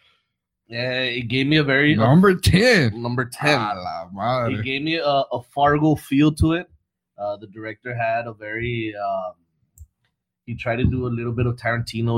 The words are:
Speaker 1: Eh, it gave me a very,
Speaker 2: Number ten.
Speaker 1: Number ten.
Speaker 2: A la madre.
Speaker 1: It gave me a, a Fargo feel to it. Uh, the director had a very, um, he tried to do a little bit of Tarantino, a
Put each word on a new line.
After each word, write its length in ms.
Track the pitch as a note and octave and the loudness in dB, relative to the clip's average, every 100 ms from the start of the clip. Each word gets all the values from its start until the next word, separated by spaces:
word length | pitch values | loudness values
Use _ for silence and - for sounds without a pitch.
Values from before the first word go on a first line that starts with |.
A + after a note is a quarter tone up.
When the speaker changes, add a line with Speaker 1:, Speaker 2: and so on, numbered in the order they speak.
| _ _ _ _ _ _ - | _ _ _ _ _ _ -12
Speaker 1:
Eh, 480 | A#2 B2+ B2+ B2+ A#2+ | -8 -4 -4 -4 -4
it 100 | A#2 | -2
gave 180 | C3 C3+ | -2 2
me 100 | D#3 | 2
a 80 | |
very, 300 | C#3 C3+ D3 | 4 4 4
Speaker 2:
Number 400 | A#2+ B2 D#3 G3 | 4 6 6 6
ten. 680 | F#3 - F3+ B3 G#3+ A#2+ G#2+ | 4 4 6 6 4 2 0
Speaker 1:
Number 220 | A#2+ B2 | -4 -4
ten. 340 | B2 - D3 C#3+ | -4 -2 0 2
Speaker 2:
A 160 | G#2+ | 0
la 340 | G2 F2+ E2 E2+ | -6 -8 -10 -10
madre. 420 | G2 A2 B2+ A#2 G#2 | -6 -2 -2 -2 -4
Speaker 1:
It 60 | |
gave 180 | A#2 C3+ | -4 -4
me 140 | D#3 E3 | -4 -2
a, 80 | C#3+ | 0
a 360 | C#3+ C3+ A#2+ - | 0 0 -6 -6
Fargo 400 | C#3 C#3+ D3 D#3 | 0 2 4 2
feel 360 | D3 - C3+ D3+ | 0 0 2 2
to 200 | D3+ D#3+ | 4 0
it. 160 | E3+ F3+ _ _ _ _ - | 0 -6 _ _ _ _ -10
Uh, 200 | G#2 G#2 | -8 -8
the 80 | G#2+ | -12
director 480 | A2 A2 G#2+ B2+ | -14 -14 -12 -10
had 320 | A#2+ A2+ A2+ A#2+ | -6 -4 -4 -6
a 60 | |
very, 600 | G#2 G#2+ A2 A#2+ A#2+ A2 | -10 -10 -6 -6 -4 -6
um, 380 | G2+ G2+ G2 F#2 - _ _ _ _ - _ _ _ _ _ | -6 -6 -4 -8 -12 _ _ _ _ -20 _ _ _ _ _
he 100 | - | -14
tried 220 | A#2 A#2+ A#2 | -8 -6 -2
to 80 | |
do 220 | B2 B2+ B2 | 0 -2 -4
a 20 | |
little 240 | A#2 A#2 | -6 -6
bit 140 | A#2 A#2+ | -4 -4
of 100 | A#2+ | -4
Tarantino, 540 | A#2+ A#2 A#2 A2 | -4 -4 -4 -4
a 20 | A#2 | -2